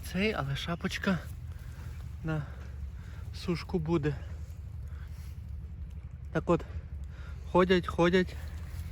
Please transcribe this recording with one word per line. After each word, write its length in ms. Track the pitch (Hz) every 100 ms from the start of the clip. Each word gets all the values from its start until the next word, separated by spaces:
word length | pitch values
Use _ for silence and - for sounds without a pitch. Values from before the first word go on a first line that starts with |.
| -
цей, 220 | 180 214
але 220 | 214 139 135
шапочка 640 | - 170 185 - 202 170 - - - - - - - - - -
на 180 | 160 156 139 - - - - - - - - -
сушку 440 | - 165 - 185
буде. 360 | 156 170 147 139 - - - - - - - - - - - - - - - - - - - - -
Так 180 | 160 -
от, 120 | 165 - - - - - - - - -
ходять, 360 | 175 185 185 -
ходять. 480 | - 170 185 185 - - - - - -